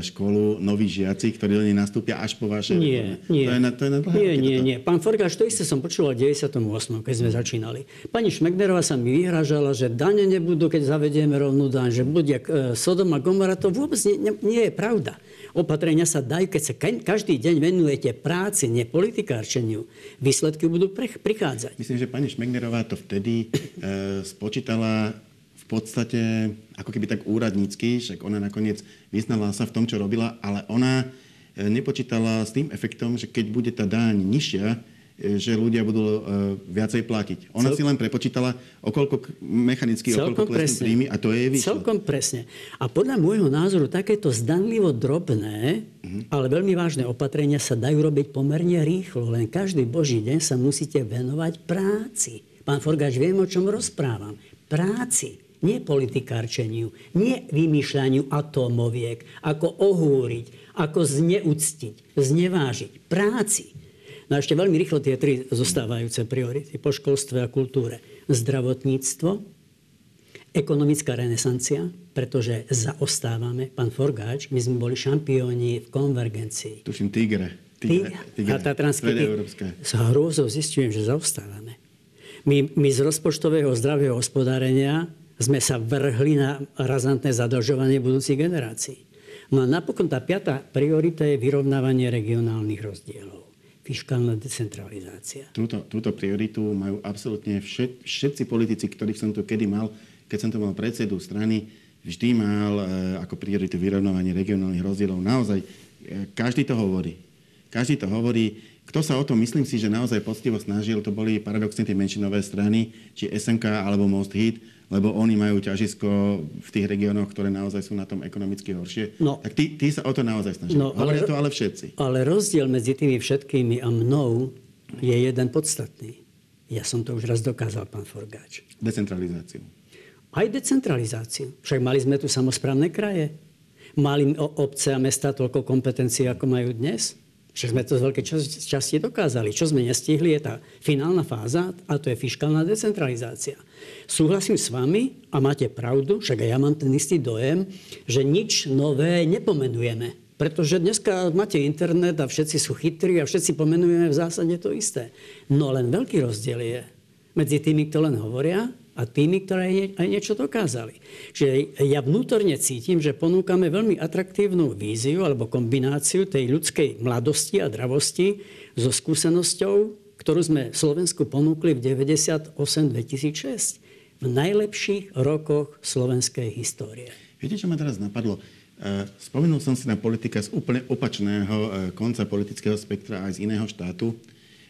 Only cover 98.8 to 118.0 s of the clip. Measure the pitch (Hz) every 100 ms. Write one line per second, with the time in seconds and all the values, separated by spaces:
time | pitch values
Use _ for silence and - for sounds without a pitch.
98.8 | 104 - 107 104 107 104 - 110 104 101
99.8 | 110 - - - - 104 113 110 101 92
100.8 | 110 113 107 95 - 101 110 110 107 -
101.8 | _ _ 85 85 120 117 104 104 104 104
102.8 | 92 92 92 92 92 - 101 101 92 87
103.8 | 95 98 98 92 92 92 95 98 95 90
104.8 | 95 98 101 92 95 127 110 98 - -
105.8 | - - - 95 95 - 120 131 139 117
106.8 | 98 92 80 82 - _ _ _ - 113
107.8 | 123 135 95 110 117 113 107 - - _
108.8 | - - 151 131 143 117 117 151 127 117
109.8 | 107 110 123 107 104 110 127 107 101 101
110.8 | 104 107 104 101 107 107 104 107 107 -
111.8 | 107 98 98 104 101 101 98 95 104 110
112.8 | 110 - - - - 104 120 113 113 107
113.8 | 98 101 101 98 98 101 113 113 - -
114.8 | - 98 104 104 113 104 104 101 101 98
115.8 | 104 - 104 101 101 98 76 - - 107
116.8 | 101 101 104 104 101 104 98 98 98 98
117.8 | 92 104